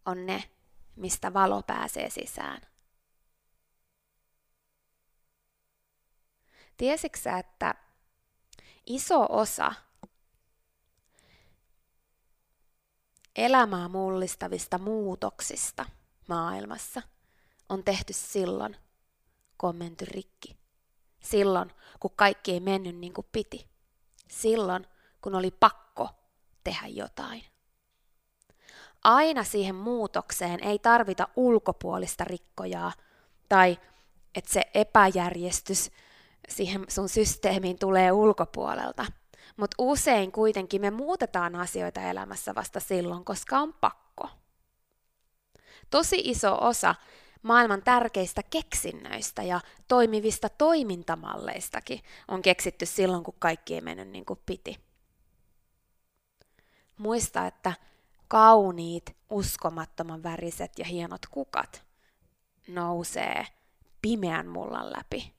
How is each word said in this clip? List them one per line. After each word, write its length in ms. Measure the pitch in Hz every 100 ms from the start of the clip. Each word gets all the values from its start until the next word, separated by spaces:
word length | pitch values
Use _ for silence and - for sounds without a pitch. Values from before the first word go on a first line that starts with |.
on 200 | - 180
ne, 180 | 185 196 - _ _ - -
mistä 380 | - 185 - 190
valo 300 | 196 190 202
pääsee 460 | - - - - -
sisään. 520 | - - - 71 - - _ _ _ _ _ _ _ _ _ _ _ _ _ _ _ _ _ _ _ _ _ _ _ _ _ _ _ _ _ _ _ _ _ _ _ _ _ _ _ _ -
Tiesitkö 420 | 247 320 - -
sä, 180 | - 180
että 380 | - _ - - _ _ _ _ _ _ _ - _ _
iso 400 | - 262 - 330 214
osa 440 | - 214 - - - _ _ - _ _ _ _ _ _ _ _ _ _ _ _ _ _ _ _ _ _ _ _ _ _ _ _ _ _ _ _ _ _ _ _
elämää 520 | - 233 262 226 185 175
mullistavista 920 | 190 190 185 185 - 180 180 - 185
muutoksista 1080 | 196 220 202 185 196 - - - - - - - _ _ -
maailmassa 760 | 170 165 190 208 226 - 254 - _ _ _ _ _ _
on 140 | 196
tehty 300 | 190 190 -
silloin, 640 | - - 202 180 190 214 - _ _ _ _ _ _ _ -
kun 120 | 180
on 60 |
menty 300 | 170 170 165
rikki? 520 | 180 196 - _ - - _ _ _ _ _ _
Silloin, 520 | - 208 196 185 185 - - -
kun 120 | 190
kaikki 360 | - 202 202 -
ei 80 | 175
mennyt 360 | 190 190 185
niin 180 | 175 175
kuin 140 | 196 -
piti. 360 | - - - - _ _ _ _ _ _
Silloin, 600 | - 220 226 190 185 - _ _ _
kun 140 | 208
oli 160 | 190 185
pakko 580 | - 220 - _ - - - _ _ _ _
tehdä 240 | - 170 -
jotain. 560 | - - - - 226 - _ _ _ _ _ _ _ _ _ _ _ - - - _
Aina 400 | 214 247 320 277
siihen 320 | 202 208 196
muutokseen 880 | 190 214 240 208 175 - - 175 175
ei 160 | 202 208
tarvita 480 | 233 233 202 185 185
ulkopuolista 880 | - 254 226 - 185 180 185 180 -
rikkojaa 680 | 175 180 _ - 185 180 175 - _ _ _ _ _
tai 300 | 196 185 170 - _ _ _ -
että 160 | 208 -
se 100 | 196 -
epäjärjestys 1160 | 202 214 220 190 185 175 175 175 - - 196 - _ _ - _ _ -
siihen 360 | - 175 196 190
sun 220 | - 190
systeemiin 680 | 220 214 - 196 190 185 180
tulee 320 | 190 190 185
ulkopuolelta. 920 | 196 214 196 165 - - - - - - - _ - - -
Mut 180 | 208 -
usein 540 | 254 285 311 226 190
kuitenkin 500 | 214 220 208 185 196
me 100 | 202
muutetaan 640 | 220 285 370 240 185 175
asioita 460 | 175 180 190 175 180
elämässä 540 | 190 190 196 190 -
vasta 240 | 202 196 190
silloin, 460 | - 185 175 175
koska 340 | 180 196 - 262
on 140 | 302
pakko. 560 | - - - _ - - - _ _ _ _ _ _ _ _ _ _ _ _ _ - -
Tosi 260 | 285 330 381
iso 340 | - 233 202 -
osa 340 | 233 233 - - - - - _
maailman 400 | 220 233 233 196
tärkeistä 600 | 240 247 233 196 180 -
keksinnöistä 1000 | - 320 - - - - - 101 - -
ja 180 | 180 180 - - -
toimivista 640 | 247 226 214 214 - 214
toimintamalleistakin 1500 | - 302 330 233 175 170 165 - - - - - - - - - - -
on 140 | 185
keksitty 440 | 185 180 185 -
silloin, 380 | 170 - 185 180
kun 120 | 165 -
kaikki 360 | 170 165 -
ei 60 | 165
mennyt 260 | 165 175 190
niin 180 | 190
kuin 140 | 196 190
piti. 340 | - 190 - 196 _ _ _ _ _ _ _ _ _ _ _ _ _ _ _ _ _ _ _ _ _ -
Muista, 500 | 208 226 220 - 180
että 260 | _ 185 175 _ _ _ _ _
kauniit, 880 | 220 220 220 196 170 170 170 - - _
uskomattoman 920 | 208 190 - 165 165 160 - 165 160
väriset 560 | 170 165 170 - 175 -
ja 60 |
hienot 400 | 165 175 170 180 -
kukat 540 | 277 269 - - - _ _ _ _ _ _ _ _ -
nousee 800 | 180 175 170 170 180 170 - - _ _ _ _ -
pimeän 460 | 214 226 180 160 175
mullan 440 | 175 156 60 53
läpi. 420 | - - - -